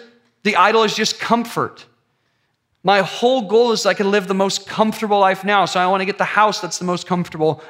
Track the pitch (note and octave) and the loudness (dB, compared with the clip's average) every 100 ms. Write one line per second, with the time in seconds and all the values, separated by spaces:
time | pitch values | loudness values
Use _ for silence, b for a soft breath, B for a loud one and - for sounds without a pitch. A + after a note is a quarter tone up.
0 | - _ _ _ G#3 F3 G3 A3+ G#3+ E3+ | -18 _ _ _ -2 2 4 4 2 0
1 | A3 - - A#3 A#3 - A#2 - - _ | -4 -4 -2 0 0 -4 -6 -8 -20 _
2 | _ _ _ _ _ _ _ _ F3+ G3+ | _ _ _ _ _ _ _ _ 0 2
3 | F3 - A#3+ C4 F#3 A3 A#3+ A3 G3+ F#3 | 0 0 0 0 2 2 2 2 0 0
4 | G3+ G3+ F#3 F#3+ G3 - - - A3 G#3+ | 0 0 0 -2 -2 -4 -4 -2 0 -2
5 | G#3+ G3+ F#3+ F#3+ F#3+ G3+ E3+ F#3 F#3 F#3+ | 0 2 2 2 0 0 2 0 0 0
6 | F#3+ G3 E3+ G3+ G#3+ - F3 - F3+ F3 | -2 -4 -2 2 2 0 -6 -6 -4 -4
7 | - F3+ E3+ D#3+ D#3 D#3 B | -2 -4 -4 -2 -2 -2 B